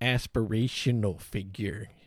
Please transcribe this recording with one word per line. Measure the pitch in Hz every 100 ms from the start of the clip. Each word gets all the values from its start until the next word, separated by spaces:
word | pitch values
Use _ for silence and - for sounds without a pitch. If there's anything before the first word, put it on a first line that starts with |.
aspirational | 123 123 - 120 107 110 123 - 127 120 104 80
figure. | - 104 95 95 101 101 107 -